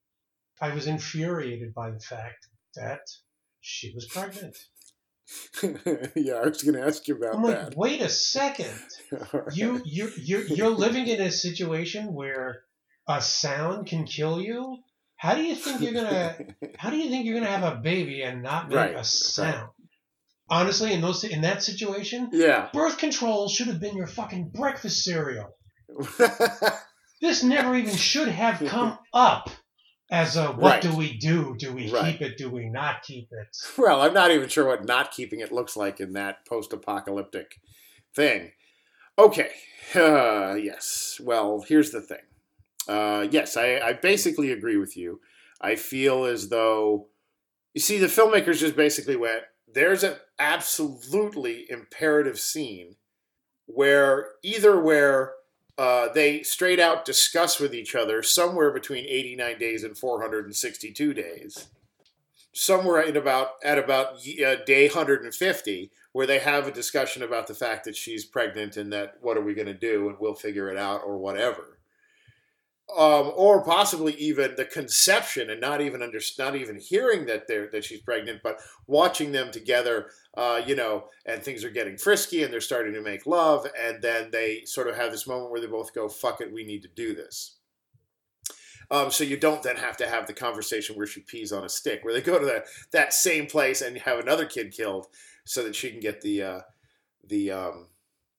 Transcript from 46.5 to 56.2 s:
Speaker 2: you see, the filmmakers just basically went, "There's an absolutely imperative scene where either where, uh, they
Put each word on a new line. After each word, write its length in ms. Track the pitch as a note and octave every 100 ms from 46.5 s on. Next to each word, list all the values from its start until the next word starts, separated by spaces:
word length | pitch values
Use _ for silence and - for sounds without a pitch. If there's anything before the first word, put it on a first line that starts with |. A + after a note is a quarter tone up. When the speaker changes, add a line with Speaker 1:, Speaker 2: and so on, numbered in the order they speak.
| A#2 A2+ A2 G#2+ G#2 - _ _ _ _ _ _
Speaker 2:
you 80 | -
see, 160 | - G3+
the 80 | F#3
filmmakers 540 | A3+ A3 G#3 G3 D#3+
just 160 | D#3 D3+
basically 400 | D3 D3 C#3+ B2+
went, 260 | A#2 A2+ - _ _
"There's 360 | B2+ E3+ F#3+
an 140 | F#3+ D3 _ -
absolutely 1300 | D3 E3 - - D3 B2+ C3 F#3+ G#3 D3+ B2 A#2 -
imperative 720 | A#2+ - - D#3 D3+ C#3 G#2+
scene 560 | - D#3 C3 F#2 F2 - _ _ _ _ _ _ -
where 640 | A#2 C#3 C#3+ C#3 C3+ - -
either 360 | F#3 A3 G#3 F#3+
where, 540 | D#3+ D3+ C#3+ C3+ C3 - _ _ _ -
uh, 320 | B2+ B2 A#2
they 300 | D#3